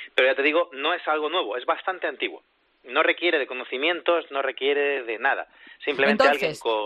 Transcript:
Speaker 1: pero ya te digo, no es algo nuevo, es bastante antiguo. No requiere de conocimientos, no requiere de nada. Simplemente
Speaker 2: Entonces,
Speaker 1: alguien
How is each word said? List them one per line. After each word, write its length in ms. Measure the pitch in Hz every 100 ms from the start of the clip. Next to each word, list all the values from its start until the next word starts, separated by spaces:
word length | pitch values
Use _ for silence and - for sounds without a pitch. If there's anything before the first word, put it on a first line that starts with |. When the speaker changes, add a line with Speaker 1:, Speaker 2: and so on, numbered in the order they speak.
| - -
Speaker 1:
pero 120 | 131
ya 60 | 131
te 60 |
digo, 260 | 139 151 165
no 200 | 135 151
es 140 | 175 -
algo 220 | 156 151
nuevo, 260 | 175 151 123
es 100 | 127
bastante 420 | 160 - 185 165
antiguo. 340 | 127 117 - _ _ _ _
No 200 | - 131
requiere 340 | 165 170 170 165
de 100 | 127
conocimientos, 840 | 127 120 127 151 170 - 170 156
no 100 | 139
requiere 600 | 135 131 131 143 143 139
de 160 | 117 107
nada. 280 | 131 110 80 _ - -
Simplemente 400 | - 135 139 -
Speaker 2:
Entonces, 380 | 269 - 165 151
Speaker 1:
alguien 200 | 120 110